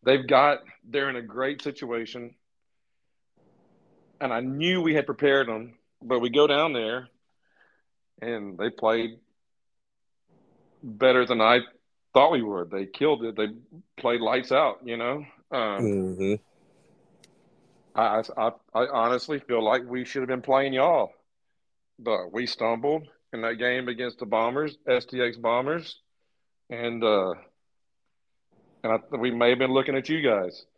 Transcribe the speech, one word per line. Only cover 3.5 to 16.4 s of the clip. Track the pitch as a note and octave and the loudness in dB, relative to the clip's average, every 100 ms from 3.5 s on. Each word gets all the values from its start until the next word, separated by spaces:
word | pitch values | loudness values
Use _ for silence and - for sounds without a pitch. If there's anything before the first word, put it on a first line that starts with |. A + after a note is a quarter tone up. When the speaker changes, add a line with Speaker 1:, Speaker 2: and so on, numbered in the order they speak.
| _ _ _ _ _ _ _ | _ _ _ _ _ _ _
Speaker 1:
And | C3+ | -4
I | A#2 | -2
knew | B2+ C#3 E3 F#3 | -4 -2 0 2
we | E3 D3+ | 2 2
had | C#3+ | 0
prepared | C3 C#3+ C#3 A#2+ | 0 4 4 2
them, | A2 A#2+ _ _ _ | -4 -10 _ _ _
but | A#2+ B2 | -4 -2
we | A#2+ | 2
go | B2+ D3 | 4 4
down | C#3+ D#3+ | 4 0
there | C3 A2 B2 B2+ _ _ _ _ _ _ _ _ _ _ _ | -2 -4 -6 -10 _ _ _ _ _ _ _ _ _ _ _
and | A#2 A#2 G2+ F2+ | -8 -8 -8 -6
they | G#2+ | -6
played | - A2 A2+ A2+ A#2 _ _ _ _ _ _ _ _ _ _ _ _ _ _ _ _ | 0 0 2 -2 -10 _ _ _ _ _ _ _ _ _ _ _ _ _ _ _ _
better | B2+ G#2+ C3 B2+ B2 | -16 2 6 6 4
than | A#2 | 4
I | A2 B2 A#2 _ _ _ _ | 6 4 2 _ _ _ _
thought | C3 D3 | 6 6
we | C#3 | 4
would. | A2 G2 E2+ | -2 -4 -4
They | G2 G2 | -6 -8
killed | - D3 C#3 | -2 0 0
it. | A2+ G#2 | -2 -4
They | G#2+ A2+ B2 D#3+ _ - | -6 -6 _ -20 _ -4
played | B2 A#2+ | -2 0
lights | A2 B2+ B2+ | 0 0 2
out, | C3+ D3 G2+ B2+ | 2 2 -2 -8
you | A#2 | -6
know? | A#2+ C#3+ C#3+ _ _ | -4 -6 -10 _ _
Um, | C3+ A2 G2 | -4 -2 -2
Speaker 2:
Mm-hmm. | A2 G2+ F#2+ F#2 G2 G#2+ | 0 0 -2 -2 -2 -2